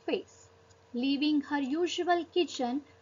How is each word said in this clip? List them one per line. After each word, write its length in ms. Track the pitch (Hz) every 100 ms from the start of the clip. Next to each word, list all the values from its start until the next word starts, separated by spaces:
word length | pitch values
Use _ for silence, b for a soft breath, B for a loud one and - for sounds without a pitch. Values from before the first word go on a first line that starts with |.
| -
face, 440 | 226 - - - - _ - -
leaving 480 | 240 269 277 302 302
her 180 | 277 285
usual 640 | 269 302 349 339 349 349 330
kitchen 480 | 359 320 - 247 269 - b